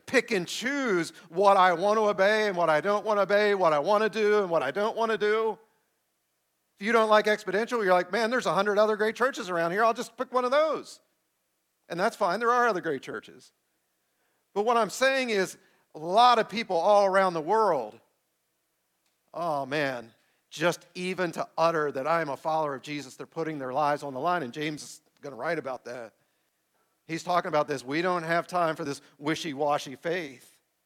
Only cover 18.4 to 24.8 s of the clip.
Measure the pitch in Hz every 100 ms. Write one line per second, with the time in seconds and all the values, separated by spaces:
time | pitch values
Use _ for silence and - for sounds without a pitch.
18.4 | _ _ _ _ _ _ _ _ _ 151
19.4 | 170 143 135 151 139 123 113 _ _ _
20.4 | _ 151 175 - - 180 180 180 175 156
21.4 | - - 165 165 147 131 143 170 147 127
22.4 | 165 156 151 131 151 147 131 - 139 165
23.4 | 160 151 131 131 147 147 147 127 165 180
24.4 | 123 151 151 147